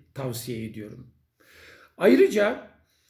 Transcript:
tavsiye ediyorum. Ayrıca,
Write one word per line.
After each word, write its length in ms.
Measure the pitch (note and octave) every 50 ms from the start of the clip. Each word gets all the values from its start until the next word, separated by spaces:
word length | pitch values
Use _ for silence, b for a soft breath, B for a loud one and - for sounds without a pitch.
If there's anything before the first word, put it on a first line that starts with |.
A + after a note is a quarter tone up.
| _ _ _
tavsiye 500 | C#3+ C3+ B2+ A2+ - - B2 A#2 A2 A2+
ediyorum. 500 | A2 A2 G#2+ G#2 G#2+ - C3 - - _ _ _ _ _ B B B B B B B B B B B B
Ayrıca, 760 | - E3+ G#3+ C4 C4+ G4 F#4 G#3 G#3 G3+ A3 C4 - - - _ _ _ _ _ _ _